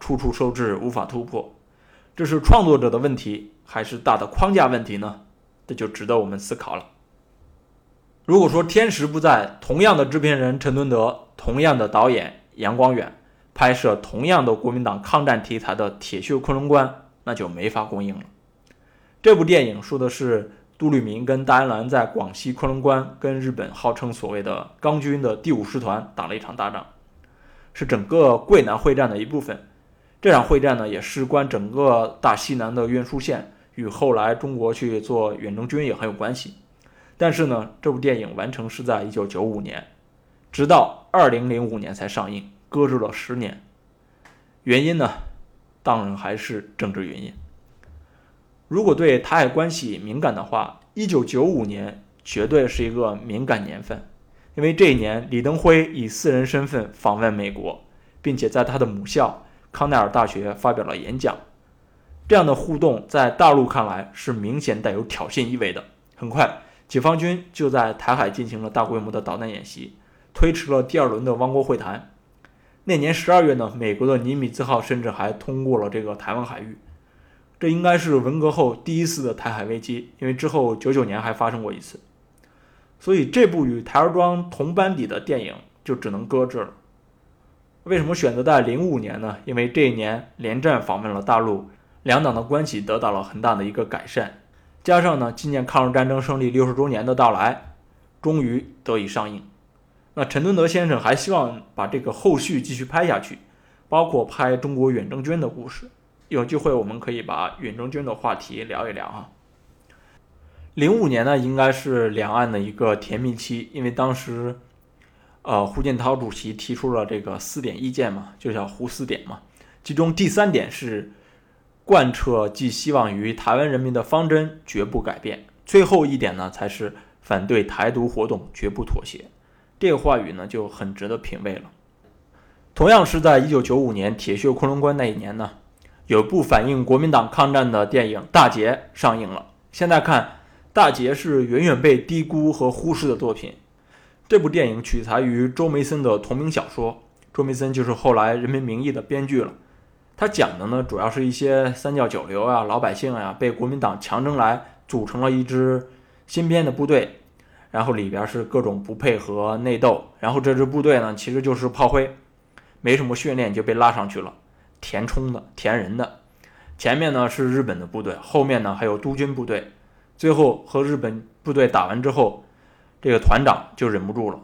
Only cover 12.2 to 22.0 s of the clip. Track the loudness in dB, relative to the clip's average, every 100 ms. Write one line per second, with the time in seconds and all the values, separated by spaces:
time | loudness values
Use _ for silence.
12.2 | -2 -12 _ -6 -2 2 2 2 -4 -12
13.2 | _ _ _ 0 2 4 2 0 -2 -4
14.2 | 2 2 2 0 -2 -2 -4 -6 0 2
15.2 | 2 0 -2 -6 -6 -4 -4 -6 -10 -10
16.2 | -4 -4 -2 -2 4 4 4 -4 -20 _
17.2 | -8 -6 -8 -6 -4 -4 -4 -6 -8 -10
18.2 | -14 _ _ _ _ _ _ _ _ _
19.2 | 6 6 6 4 4 -4 -6 -4 -2 -2
20.2 | 0 0 -2 -14 _ -4 0 0 0 -4
21.2 | -2 0 4 4 4 -2 0 0